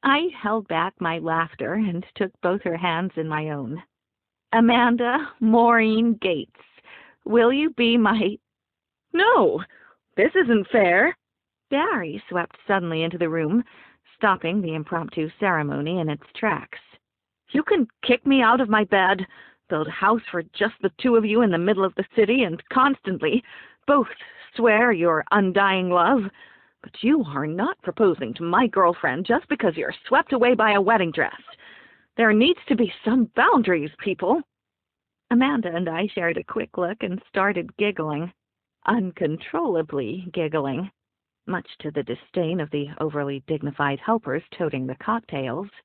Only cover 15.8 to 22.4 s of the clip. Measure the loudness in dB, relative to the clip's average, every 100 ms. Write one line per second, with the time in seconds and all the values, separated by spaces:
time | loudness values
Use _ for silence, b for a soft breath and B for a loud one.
15.8 | -4 -4 -4 -6 -10 -6 -4 -4 -8 -20
16.8 | _ _ _ _ _ _ _ -4 0 0
17.8 | 0 _ -2 0 2 4 4 4 2 0
18.8 | 2 2 2 0 -4 B B B _ -4
19.8 | -4 0 2 2 -2 -10 -10 -4 -4 -2
20.8 | -6 _ 2 2 4 2 2 2 2 2
21.8 | 0 -2 -4 0 2 2